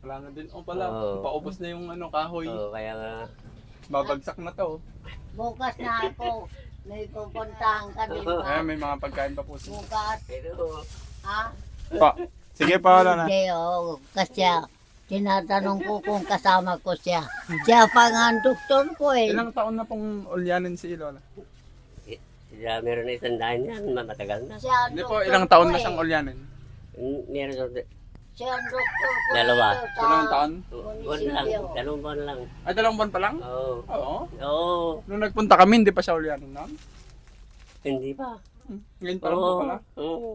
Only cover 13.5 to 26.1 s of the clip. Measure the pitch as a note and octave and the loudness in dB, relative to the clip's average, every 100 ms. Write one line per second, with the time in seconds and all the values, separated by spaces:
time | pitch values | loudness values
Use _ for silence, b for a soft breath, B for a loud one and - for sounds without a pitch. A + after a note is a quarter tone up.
13.5 | E3+ E3+ F3+ E3+ D3+ - - F#3 - F3+ | 0 0 -2 -2 -8 -10 -4 -2 2 2
14.5 | F3 C#3 _ - - - G3 G3+ F#3+ E3+ | 2 -2 _ -20 -20 -6 -4 2 0 2
15.5 | G3+ G3 G3 G3+ G#3 G3+ G#4 F3+ G3+ G3 | 0 0 -2 -2 -4 -2 -2 0 0 4
16.5 | F#3 F#3 E3+ - F3 - F3 D3 - - | 4 4 -4 -2 -4 0 -2 -2 -10 -6
17.5 | E3 - A#3 A3 B3+ A#3+ A3+ A#3 A3+ A#3+ | -2 6 10 10 10 8 8 4 6 2
18.5 | B3+ - C#4 C#4 D#4+ D4 C4 A3 G#3 A#3 | 0 2 2 4 0 2 4 4 2 -2
19.5 | A#3 A3 A3+ A3 A3 G#3+ G#3 F#3 F3+ F3+ | -2 -2 -2 -6 -6 -6 -6 -6 -4 0
20.5 | F3+ F3+ F3 E3+ E3+ D3+ C#3 - - - | 0 -2 -8 -10 -10 -10 -12 -20 -20 -20
21.5 | - - - - - - A2+ - - - | -20 -20 -20 -20 -20 -16 -18 -18 -20 -20
22.5 | A2 A2+ A2+ A#2 A#2+ A#2+ B2 B2 A#2+ A2+ | -10 -4 -2 0 -2 -2 -4 -2 -2 0
23.5 | A#2+ C#3 A3 G3+ B2+ A#2 G#2+ G3+ G#3 F#3 | -2 -2 -6 -4 -4 -4 -8 -6 -6 -6
24.5 | G#3+ B3+ B3 A#3+ D3+ F3+ G#3+ F#3+ F#3+ F#3 | -10 0 2 2 -2 -4 -2 4 4 8
25.5 | E3+ F3 F3 E3+ E3+ E3 | 8 8 4 0 -2 0